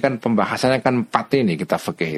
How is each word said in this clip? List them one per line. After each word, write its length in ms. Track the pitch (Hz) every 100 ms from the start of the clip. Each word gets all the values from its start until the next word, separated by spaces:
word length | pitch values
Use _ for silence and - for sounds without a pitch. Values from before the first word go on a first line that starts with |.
kan 160 | 135 123
pembahasannya 640 | 120 107 95 110 131 131
kan 240 | 131 123 113
empat 320 | 117 113 139
ini 160 | 110
kitab 240 | 80 87 87
fikih 320 | - 80 82